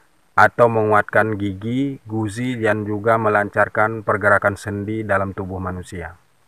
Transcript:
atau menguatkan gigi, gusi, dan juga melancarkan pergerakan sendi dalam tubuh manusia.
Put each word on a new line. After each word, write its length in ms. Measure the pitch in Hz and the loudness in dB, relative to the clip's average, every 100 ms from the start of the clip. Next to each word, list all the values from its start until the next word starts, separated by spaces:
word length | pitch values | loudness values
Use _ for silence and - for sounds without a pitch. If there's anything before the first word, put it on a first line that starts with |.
| _ _ _ | _ _ _
atau 320 | - 107 - 120 | 4 6 6 2
menguatkan 720 | 113 107 104 - 110 107 104 | 4 2 2 2 2 0 0
gigi, 640 | 101 95 110 127 139 135 | -4 -6 -6 -4 -4 -6
gusi, 560 | 107 110 107 107 123 123 | -8 -4 -4 -4 -6 -2
dan 240 | 110 107 | 0 0
juga 320 | 104 104 113 | -2 -2 2
melancarkan 880 | 113 110 104 101 110 101 - 107 113 | 2 2 2 0 0 0 0 0 -2
pergerakan 560 | 104 104 101 101 104 98 | -2 0 2 2 2 -2
sendi 480 | 110 101 101 110 104 | -6 -6 -4 -6 -2
dalam 320 | 98 98 95 | -2 -2 -6
tubuh 240 | 92 92 | -8 -6
manusia. 560 | 92 92 87 90 82 - _ _ | -8 -8 -10 -12 -12 -14 _ _